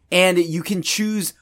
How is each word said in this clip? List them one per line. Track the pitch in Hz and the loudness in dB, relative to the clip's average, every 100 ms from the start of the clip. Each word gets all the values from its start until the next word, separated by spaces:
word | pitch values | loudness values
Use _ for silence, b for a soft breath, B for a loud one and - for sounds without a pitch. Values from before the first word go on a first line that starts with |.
| - | -2
And | 180 185 175 | 2 4 4
you | 165 165 | 0 -2
can | 160 190 | -4 -4
choose | - - 214 208 165 - | -2 -2 -2 -2 -6 -10